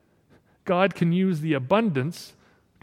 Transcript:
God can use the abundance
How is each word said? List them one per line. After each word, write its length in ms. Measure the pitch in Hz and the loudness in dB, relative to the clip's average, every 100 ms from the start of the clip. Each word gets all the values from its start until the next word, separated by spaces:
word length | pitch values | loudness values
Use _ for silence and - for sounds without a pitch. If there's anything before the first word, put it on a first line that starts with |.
| _ _ _ _ _ _ - | _ _ _ _ _ _ -2
God 240 | 180 190 | 0 0
can 160 | - 170 | 0 0
use 300 | 175 190 156 | 2 0 0
the 140 | 160 | -2
abundance 800 | 139 127 208 226 135 143 - - - _ _ _ _ | -2 2 2 2 0 -2 -6 -16 -20 _ _ _ _